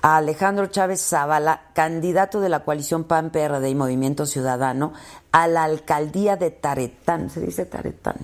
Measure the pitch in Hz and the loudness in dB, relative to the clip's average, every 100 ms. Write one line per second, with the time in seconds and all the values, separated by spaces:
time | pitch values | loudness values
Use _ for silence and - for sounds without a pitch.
0 | 151 156 151 156 196 202 196 196 190 190 | 6 4 2 0 0 0 -2 0 0 0
1 | - 160 143 151 151 160 - - 160 165 | -2 0 2 2 2 0 -2 -2 0 0
2 | 170 170 196 208 196 156 139 151 143 165 | 0 2 2 0 0 0 -2 -4 -2 -4
3 | 165 165 160 160 151 143 135 135 135 127 | 0 0 0 -2 0 0 0 0 0 0
4 | 135 143 147 139 131 127 131 127 151 151 | 0 0 -4 -2 -2 0 0 0 -4 -6
5 | - - _ 160 170 165 160 156 - 151 | -20 -20 _ 4 6 4 2 -2 0 0
6 | 151 180 202 196 175 - 147 139 123 - | 0 0 0 2 0 -2 -4 -2 -4 -4
7 | - 170 - 165 175 170 - - - - | -2 -2 -4 -6 -6 -6 -8 -6 -8 -6
8 | - - | -6 -6